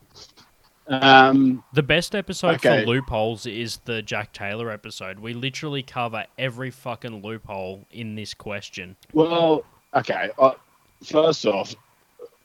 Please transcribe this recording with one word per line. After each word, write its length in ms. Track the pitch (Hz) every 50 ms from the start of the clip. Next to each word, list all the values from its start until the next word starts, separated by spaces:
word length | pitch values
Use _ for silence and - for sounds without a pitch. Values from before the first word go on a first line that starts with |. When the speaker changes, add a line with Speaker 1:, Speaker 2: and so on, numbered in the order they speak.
| _ _ _ - - - _ _ - _ _ _ _ _ _ _ _ -
Speaker 1:
Um, 760 | 135 131 135 135 135 135 131 135 135 139 135 131 127 123 - _ -
Speaker 2:
The 100 | 151 147
best 320 | 127 151 170 175 - -
episode 400 | 202 190 - 185 - - 175 165
Speaker 1:
okay. 240 | - - 131 117 107 107
Speaker 2:
for 40 | 117
loopholes 580 | 120 135 135 - 127 110 110 113 117 101 -
is 340 | 123 101 113 120 113 - - -
the 180 | - 117 110
Jack 300 | 107 - 120 104 104 -
Taylor 400 | - - 107 101 104 113 117 117
episode. 480 | 107 104 - 113 - - 98 95 95 101
We 140 | 107 117 120
literally 500 | 120 127 135 131 - - 151 143 139 131
cover 420 | 135 - 131 120 117 110 110 - - _ -
every 340 | 127 131 117 120 131 131
fucking 500 | 127 - - 127 117 - - 123 113 104
loophole 640 | 98 107 113 110 - - 104 98 95 92 95 98 101 _
in 240 | - 110 117 110 107
this 180 | 107 104 - -
question. 600 | - - 110 101 101 - - - - 90 90 95 _ _ _
Speaker 1:
Well, 540 | - 156 160 165 170 170 170 160 156 147 - _ _ _ _ _ -
okay. 360 | 135 127 - - 92 90 101 - -
Uh, 140 | 131 135 131 - _ _ _ _ _ _ _ _ -
first 420 | - - 151 156 165 151 - -
off, 300 | 113 98 95 - - 117 - _ _ _ _ _ _ _ - - - _ _